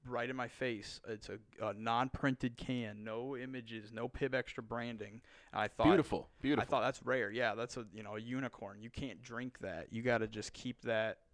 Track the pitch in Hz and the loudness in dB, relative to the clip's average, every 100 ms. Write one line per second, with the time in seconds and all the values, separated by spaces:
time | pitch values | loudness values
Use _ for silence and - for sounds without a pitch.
0 | 127 123 120 131 120 - 131 110 101 - | -2 -2 0 -2 -4 0 0 0 -4 -12
1 | - 110 - 101 - - 107 101 113 117 | -6 -8 -6 -10 -12 -4 -2 -2 2 2
2 | 131 - 139 131 127 120 - 127 113 104 | 2 2 2 2 0 -2 -4 -2 -2 -6
3 | 110 110 131 135 131 131 113 113 104 110 | -6 -4 -4 -4 -6 -8 -8 -10 -8 -6
4 | 117 - 135 127 - - 113 117 120 113 | -6 -2 0 0 -2 -6 -4 -4 -4 -6
5 | 104 110 - - - - 107 - 113 185 | -8 -10 -18 -20 -6 0 0 6 8 8
6 | - - - - 135 139 117 135 117 139 | 6 0 -2 -4 2 4 4 4 4 0
7 | - 127 104 113 120 107 123 - 107 101 | 0 2 2 2 2 2 -4 -6 -8 -10
8 | 101 107 117 127 131 - 101 101 113 - | -6 -6 -4 -4 -4 -6 -12 -10 -12 -8
9 | 139 92 117 117 127 - 95 82 82 110 | -8 -8 -8 -6 -6 -6 -6 -6 -4 0
10 | 123 117 110 107 - - 127 120 117 113 | 4 4 4 -2 -8 -6 -6 -4 2 2
11 | 110 92 _ | 2 -2 _